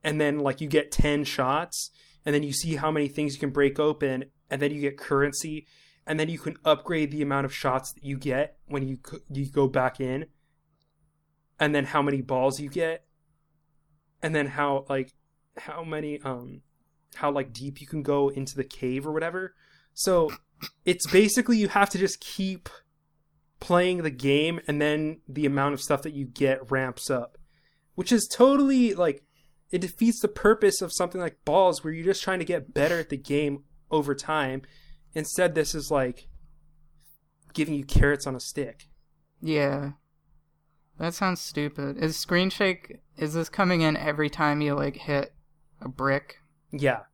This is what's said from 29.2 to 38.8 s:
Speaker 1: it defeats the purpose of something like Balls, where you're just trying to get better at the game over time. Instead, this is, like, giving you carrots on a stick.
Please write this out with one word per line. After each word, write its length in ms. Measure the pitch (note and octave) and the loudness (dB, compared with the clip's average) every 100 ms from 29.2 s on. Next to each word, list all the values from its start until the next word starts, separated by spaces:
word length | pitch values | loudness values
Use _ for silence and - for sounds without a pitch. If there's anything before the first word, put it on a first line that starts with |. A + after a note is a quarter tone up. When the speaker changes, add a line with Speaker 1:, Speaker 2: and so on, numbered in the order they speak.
| _ _ _ _ _ | _ _ _ _ _
Speaker 1:
it 100 | F3+ | -4
defeats 400 | F3+ - A3+ A3+ | -4 2 2 4
the 60 | G#3 | -2
purpose 540 | - G#3 A3 G3+ F#3+ | 2 4 6 4 4
of 120 | F#3 | -4
something 260 | - F3+ F3+ | -4 -4 -4
like 240 | E3+ - | -8 -6
Balls, 400 | - E3 F#3 D3+ | 2 6 6 4
where 80 | D#3+ | -4
you're 140 | D#3+ E3+ | -2 0
just 180 | F#3+ | 0
trying 160 | - F#3 | 0 -2
to 60 | E3 | -2
get 280 | E3+ B2 | -4 -2
better 260 | - C#3+ E3+ | 0 2 2
at 100 | D#3 | -2
the 80 | C3+ | -6
game 460 | - C#3+ D3 C#3 _ - _ | -2 0 0 -2 _ -20 _
over 220 | D#3 C#3+ C#3 | 0 0 -4
time. 460 | - D#3 C3+ C3 - - - - _ | -2 -2 -2 -4 -10 -20 -20 -20 _
Instead, 420 | D#3+ D#3 - F3+ D#3+ | -8 -4 2 2 2
this 180 | D3 | 0
is, 160 | D#3+ - | -2 -2
like, 400 | D3 B2+ A#2+ - - - - _ _ _ _ _ _ _ _ _ | 0 0 -4 -16 -20 -20 -20 _ _ _ _ _ _ _ _ _
giving 200 | - D3+ | -4 -2
you 100 | D3 | -2
carrots 440 | C#3 - C#3+ C#3+ C#3+ | 4 6 6 2 -4
on 80 | C3 | -8
a 40 | |
stick. 480 | - - C3+ - | -8 -8 -8 -10